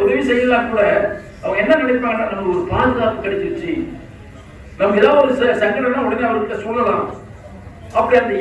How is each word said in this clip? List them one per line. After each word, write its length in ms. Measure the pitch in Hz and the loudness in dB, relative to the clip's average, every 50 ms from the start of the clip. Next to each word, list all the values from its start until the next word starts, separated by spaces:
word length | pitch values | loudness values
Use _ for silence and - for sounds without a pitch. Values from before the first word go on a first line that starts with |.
| 202 | 4
உதவி 180 | 202 254 269 277 | 4 2 2 2
செய்யலாம் 420 | 254 247 247 254 247 247 220 - 226 220 | 2 2 2 4 4 2 2 0 0 0
கூட 100 | 214 202 - - - - - - - - - - - - | 2 2 4 4 2 0 0 -4 -8 -12 -16 -16 -8 -6
அவங்க 160 | - 190 202 208 | -2 0 0 2
என்ன 160 | - 320 294 | 4 4 4
நினைப்பாங்கன்னா, 480 | 269 254 254 247 240 226 220 220 226 214 202 | 4 2 2 2 0 0 0 -2 -2 -4 -4
நமக்கு 200 | 196 196 180 180 | -2 -2 0 0
ஒரு 60 | 180 - - - | 0 0 0 0
பாதுகாப்பு 520 | - 254 254 - 233 226 220 220 - - | 2 2 2 2 2 0 0 0 -2 -4
கிடைச்சிருச்சு, 480 | 196 196 - 175 - - - 175 170 151 - - - - - - - - - - - - - - - - - - - - - | -4 -2 -2 -2 -4 -4 -4 -4 -4 -4 -4 -4 -6 -10 -12 -16 -16 -18 -18 -18 -18 -18 -20 -20 -20 -20 -20 -20 -16 -4 0
நம்ம 200 | 190 208 214 208 | 0 2 4 4
ஏதாவது 220 | 208 - 294 285 269 | 4 6 6 6 6
ஒரு 100 | 254 247 - | 4 4 2
ச-, 180 | 240 247 226 214 214 | 2 2 2 2 0
சங்கடம்னா 420 | 202 - 269 262 247 247 254 - | 0 0 0 0 0 0 0 0
உடனே 220 | 214 214 247 247 233 | -2 0 0 0 0
அவர்கிட்ட 300 | 226 214 208 - 220 - - | 0 0 -2 -2 -4 -6 -6
சொல்லலாம். 400 | 220 226 165 165 196 - - - - - - - - - - - - - - - - - - - - - - | -4 -2 0 0 0 0 0 -2 -6 -8 -12 -16 -18 -18 -18 -18 -18 -18 -18 -18 -18 -18 -18 -18 -2 0 0
அப்படி 200 | - - 254 - | 2 4 4 4
அந்த 140 | - 220 202 - | 4 2 0 0